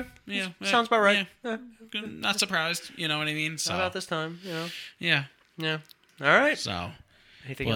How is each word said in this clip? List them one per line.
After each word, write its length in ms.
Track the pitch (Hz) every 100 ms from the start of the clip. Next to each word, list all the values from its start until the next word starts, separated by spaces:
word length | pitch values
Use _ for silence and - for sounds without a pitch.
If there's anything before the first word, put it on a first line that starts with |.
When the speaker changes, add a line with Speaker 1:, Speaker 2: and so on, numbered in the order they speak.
Speaker 1:
Okay. 80 | 254 - -
Speaker 2:
yeah, 220 | 202 190 170
Speaker 1:
Sounds 260 | 196 233 226
Speaker 2:
yeah, 60 | 226
Speaker 1:
about 40 |
right. 260 | 202 202 190 _
Speaker 2:
yeah. 120 | 247 220 247 226 220
Speaker 1:
Yeah. 60 | 208 208
Speaker 2:
Not 320 | - 208 202
surprised, 520 | 190 180 160 175 - -
you 120 | 165
know 80 | 151
what 80 | 151
I 40 |
mean?" 220 | 151 156 156
So 140 | -
Speaker 1:
Not 80 | 180
about 120 | 185
this 120 | 185 180
time, 320 | 165 160 170
you 80 | 190
know? 140 | 165 170 - - -
Speaker 2:
Yeah. 260 | 175 151 139 _ _ -
Speaker 1:
Yeah. 220 | 160 156 151 - _ -
All 60 | 139
right. 300 | 185 285 294
Speaker 2:
So, 320 | - 92 95 - - _ _ - 135
Speaker 1:
Anything 220 | 135
Speaker 2:
but 60 | 131